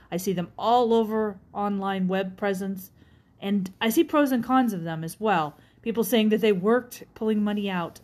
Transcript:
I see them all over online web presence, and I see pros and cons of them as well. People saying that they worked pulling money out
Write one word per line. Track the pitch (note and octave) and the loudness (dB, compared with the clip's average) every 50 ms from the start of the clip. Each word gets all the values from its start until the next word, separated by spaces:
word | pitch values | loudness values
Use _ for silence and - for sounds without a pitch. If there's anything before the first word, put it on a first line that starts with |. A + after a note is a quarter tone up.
| - _ | -12 _
I | E3+ | -8
see | F3 F3+ G3+ | -4 -4 -2
them | F#3 F3 E3+ - - - | -2 -2 -4 -6 -8 -4
all | - A3 A#3+ B3 B3 A3+ A3+ | 0 2 4 4 4 4 2
over | A3+ A3+ G#3 A3 A3 A3 G#3+ F#3+ F#3+ - _ - | 2 2 0 0 -2 -2 -2 -4 -8 -14 _ -8
online | G#3 G3+ G3+ G3+ G3 F#3+ G3 F#3+ F#3+ F#3 F3+ | -6 -4 -4 -4 -4 -4 -4 -2 -2 -2 0
web | F#3+ F#3+ G3 F#3 F#3 - | 0 -2 -2 -4 -6 -4
presence, | G#3 G3+ G3 F#3 G3 F#3+ G3 F#3 - - _ _ - _ _ _ _ _ _ _ | -4 -4 -2 -2 -4 -6 -8 -10 -12 -16 _ _ -20 _ _ _ _ _ _ _
and | - G3 G#3 G3+ F#3 - - - | -4 -2 0 0 0 -4 -4 -2
I | A#3 A3+ | -2 2
see | A3 E4 - | 4 2 2
pros | - D#4 D4 D4 C4 | 4 4 2 2 4
and | C4 A#3+ A3+ | 2 0 0
cons | B3 C4 C4 B3 A3+ G3+ | 2 2 2 2 2 0
of | F3 E3 | -4 -6
them | E3 D#3+ D#3+ E3 | -6 -6 -6 -8
as | E3 - - | -8 -8 -4
well. | G#3+ A3 F#3+ E3 D#3 D3 - - _ _ _ _ - | 0 0 2 2 0 -2 -6 -12 _ _ _ _ -6
People | A3+ - A#3 A3 | -4 -2 -2 0
saying | - A#3+ A3 G#3+ G#3+ | 2 2 4 4 4
that | G#3+ G3 | 4 4
they | A3+ G#3+ | 4 2
worked | G3+ F3+ F3+ G#3+ A#3+ B3+ A#3+ - - - - - - | 2 2 2 2 2 2 0 -4 -10 -20 -20 -20 -12
pulling | - A3 A3 G#3+ G#3 G#3 | -4 -2 -2 0 0 0
money | G#3 G#3 G#3 G3+ G3 | 0 -2 -2 -4 -4
out | F#3 F3+ E3+ - - - | -4 -4 -4 -6 -8 -14